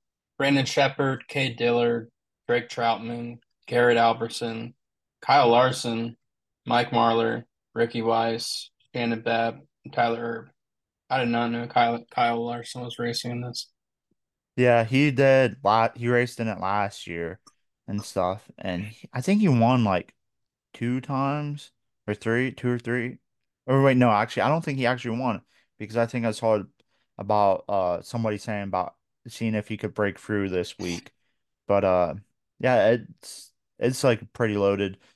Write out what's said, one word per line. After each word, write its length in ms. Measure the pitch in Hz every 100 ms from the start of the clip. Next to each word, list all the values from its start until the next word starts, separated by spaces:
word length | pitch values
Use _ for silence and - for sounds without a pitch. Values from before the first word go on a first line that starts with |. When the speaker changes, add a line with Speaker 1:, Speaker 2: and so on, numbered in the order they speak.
| _ _ _ -
Speaker 1:
Brandon 280 | 139 143 127
Sheppard, 600 | - 135 143 139 131 -
Cade 280 | 143 135 117
Dillard, 540 | 120 120 120 117 113 _ _ _ -
Drake 220 | 120 120
Troutman, 720 | - 117 117 117 120 120 120 _ _ -
Garrett 300 | 123 123 117
Albertson, 800 | 117 117 117 - 117 113 117 - _ _ _ _
Kyle 280 | - 143 123
Larson, 680 | 117 127 127 120 113 117 113 _ _ _ _ -
Mike 240 | 120 117
Marlar, 540 | 117 117 113 113 117 - _ _
Ricky 280 | 117 117 117
Weiss, 680 | 113 113 113 113 - - - _ _
Shannon 280 | 127 117 113
Babb, 360 | 117 113 117 123 - _
and 80 | 139
Tyler 280 | - 117 117
Erb. 300 | 117 113 - _ _ _ _ _ _
I 80 | 131
did 120 | 120
not 200 | 117 117
know 160 | 117 120
Kyle, 380 | - 117 117 -
Kyle 320 | - 120 117
Larson 380 | 117 120 117 127
was 180 | 120 120
racing 320 | 120 117 123
in 80 | 120
this. 280 | 123 123 - _ _ _ _ _ _ _ _
Speaker 2:
Yeah, 300 | - 123 120
he 260 | 113 131 147
did 460 | 127 139 135 127 -
la-, 260 | 98 110 113 -
he 120 | 120
raced 300 | 120 120 -
in 80 | 113
it 120 | 92
last 480 | 92 101 101 - -
year 320 | 85 82 92 - _ _ _ -
and 140 | 101
stuff, 460 | - 98 90 98 - -
and 280 | 98 87
he, 240 | 104 - -
I 80 | 131
think 200 | 131 208
he 80 | 202
won, 340 | 123 113 127
like, 320 | 110 90 - _ _ _ _ _ _
two 280 | - 120 127
times 720 | 127 135 139 147 147 147 - _ _ _ -
or 80 |
three, 380 | 104 113 117 131
two 180 | - 127
or 80 | 123
three. 400 | 117 123 120 - _ _ _ _ -
Or 160 | 135
wait, 140 | 139 127
no, 140 | 123
actually, 320 | 104 113 -
I 60 | 107
don't 160 | 160
think 140 | 160 139
he 80 | 120
actually 320 | 123 120 113
won, 240 | 127 104 - _ _ _
because 180 | 110 113
I 100 | 117
think 180 | 123
I 60 | 117
saw 320 | 107 113 107 104 _ _ _ _ -
about, 460 | 101 107 101 95 -
uh, 320 | 101 90 87
somebody 360 | - 120 113 104
saying 240 | - 104
about 300 | 98 92 - - _ _ -
seeing 260 | - 113
if 140 | 107 -
he 80 | 107
could 160 | 107
break 260 | - 104 95
through 300 | - 107 98
this 280 | 90 90 -
week. 340 | 90 87 - _ _ _ _ _ -
But, 180 | 101
uh, 300 | 98 90 87 85 - _ _ _
yeah, 300 | 127 123 104
it's, 640 | 120 - - - - - _ _ -
it's, 260 | 117 131
like, 180 | 135 113
a 40 | -
pretty 300 | - 113 104
loaded 420 | 101 101 101 98 _